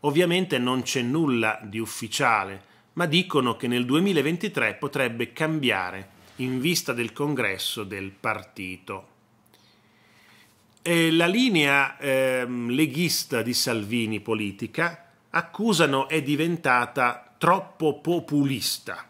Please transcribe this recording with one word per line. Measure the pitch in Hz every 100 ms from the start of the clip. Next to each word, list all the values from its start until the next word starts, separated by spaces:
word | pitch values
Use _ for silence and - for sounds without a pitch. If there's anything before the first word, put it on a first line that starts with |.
Ovviamente | 147 147 180 175 185 131
non | 123 127
c'è | 123 131
nulla | 120 151 156 123 110 107
di | 107 107
ufficiale, | 113 - 110 - 135 110 95 95 - _ _
ma | - 170
dicono | 165 185 147 123 113
che | 123
nel | 123
duemilaventitré | 123 143 196 170 135 170 220 - 113
potrebbe | 98 143 139 127 117 117
cambiare | - 160 156 127 98 90 95 95 - - -
in | 127 127
vista | 143 165 -
del | 120 117
congresso | - 147 135 107 92 - -
del | 101 98 95
partito. | 95 113 107 - - 92 92 - 98 - _ _ _ _ _ _ _ _ _ _ _ _ - _ _ _ _
E | - 170 160
la | 165 170
linea, | 208 254 180 147 139 135 -
ehm, | 139 131 131 127 123 123 120
leghista | 127 151 131 175 - - 123
di | 113
Salvini | 120 - 113 104 120 110 107
politica, | 104 110 104 98 113 - 170 165 - _ _
accusano, | 165 170 - 226 170 160 135 135
è | 156
diventata | 135 147 165 170 143 123 120 - 123 120 - _
troppo | 160 190 185 - 160 143
populista | - 175 - 147 139 131 - - - 87 -